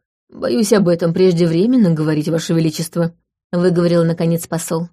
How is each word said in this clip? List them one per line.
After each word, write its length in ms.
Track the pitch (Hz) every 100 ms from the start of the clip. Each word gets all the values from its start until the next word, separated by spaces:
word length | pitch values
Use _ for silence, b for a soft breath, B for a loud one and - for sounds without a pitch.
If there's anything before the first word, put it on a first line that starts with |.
| _ _ _
боюсь, 460 | - 180 240 208
об 160 | 208 175
этом 240 | 170 170
преждевременно 800 | 175 185 170 175 165 226 254 190
говорить, 360 | 156 156 151 151
Ваше 260 | 160 -
Величество», 600 | 165 160 160 160 170 170 - _ _ _
выговорил 500 | 175 180 175 170 170
наконец 440 | 165 170 165 170 -
посол. 420 | 165 - 165 170